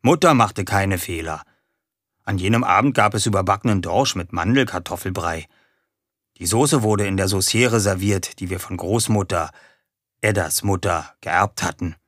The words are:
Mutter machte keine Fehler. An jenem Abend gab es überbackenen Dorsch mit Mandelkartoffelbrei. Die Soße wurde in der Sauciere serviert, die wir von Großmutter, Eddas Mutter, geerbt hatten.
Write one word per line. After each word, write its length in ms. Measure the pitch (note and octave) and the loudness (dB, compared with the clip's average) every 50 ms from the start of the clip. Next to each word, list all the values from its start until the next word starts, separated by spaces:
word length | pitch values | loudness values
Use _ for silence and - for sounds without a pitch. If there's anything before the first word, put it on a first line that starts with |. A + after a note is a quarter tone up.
Mutter 320 | - B2 E3+ E3 F3+ E3+ D3 | 6 4 4 6 6 6 6
machte 300 | A#2+ A#2 G#2+ - - G2 | 6 4 2 2 -6 -4
keine 340 | - G2 G2+ G2 G2 F#2+ F2 | 0 0 0 2 2 0 -2
Fehler. 440 | - - F2 D#2+ D#2+ E2 D#2 D2+ - _ _ _ _ _ _ _ _ _ _ _ _ _ _ _ _ | -4 -6 -6 -6 -6 -6 -8 -10 -12 _ _ _ _ _ _ _ _ _ _ _ _ _ _ _ _
An 140 | - G#2 F2+ | -4 -4 -2
jenem 240 | F2+ G2+ A2+ A#2 | 0 2 2 2
Abend 320 | B2+ F#2 F2+ G2 A#2+ C#3+ - | 2 4 4 4 4 4 4
gab 200 | - G#2 G#2+ G#2 | 4 2 2 2
es 120 | A2+ - | 0 -2
überbackenen 560 | A2+ G2+ G2 F#2+ F#2+ G2 G2 - A#2 G#2 F#2+ | 0 0 0 0 0 -2 0 0 0 0 0
Dorsch 320 | E2+ E2+ F2 A2 C#3 - - | 0 0 0 0 0 0 -2
mit 180 | F2+ F2 - | -6 -8 -6
Mandelkartoffelbrei. 1160 | - F2 E2+ G2+ B2 C#3 B2+ - - F2+ F2 - F#2 F2 - F#2+ F2+ F#2 E2+ E2+ E2 D#2+ D#2 _ _ _ _ _ _ _ _ _ _ _ _ _ _ _ _ _ _ | -6 -4 0 2 2 2 2 0 -4 -8 -6 -8 -10 -8 -6 -6 -6 -4 -4 -4 -6 -6 -10 _ _ _ _ _ _ _ _ _ _ _ _ _ _ _ _ _ _
Die 100 | _ - | _ -6
Soße 360 | F2 G#2+ A2+ D3 C#3+ D#3+ C3+ | -2 2 2 2 2 2 2
wurde 240 | G#2+ G#2+ G#2 G2+ G#2 | 2 2 0 0 0
in 100 | G2 F#2+ | -2 0
der 120 | F#2+ F#2+ F#2+ | 0 0 0
Sauciere 520 | G2 F#2+ F#2+ - - A2 B2 A#2+ A2+ A2+ | 0 0 -2 0 2 2 2 4 2 2
serviert, 580 | G2 G2+ F#2+ F2+ G2 G2+ G2 F#2 - - - - | 2 0 0 0 0 0 0 -2 -4 -8 -10 -10
die 120 | F#2+ F2 | -8 -8
wir 100 | F#2 F2+ | -8 -8
von 160 | - - F#2+ | -8 -10 -8
Großmutter, 760 | - - F2 G#2+ A#2 - - A2 G#2 F#2+ - F#2+ E2+ D#2+ - _ - - _ _ _ _ _ _ _ _ _ _ _ | -8 -4 -2 -2 -2 0 2 0 0 0 0 -2 -4 -4 -4 _ -20 -20 _ _ _ _ _ _ _ _ _ _ _
Eddas 420 | - G#2+ G#2 G2 F2 D2 - - | -2 0 0 0 -2 -2 -4 -2
Mutter, 500 | - G2+ G2 F2+ - F#2+ F2 D#2+ - - _ _ | 0 0 -2 0 0 -2 -2 -2 -4 -10 _ _
geerbt 420 | - - D#2+ F2 G2+ G#2 _ - | -6 -2 0 0 0 0 _ -6
hatten. 340 | - E2+ E2 - F#2 E2+ D#2 _ _ | -6 -6 -4 -6 -8 -8 -8 _ _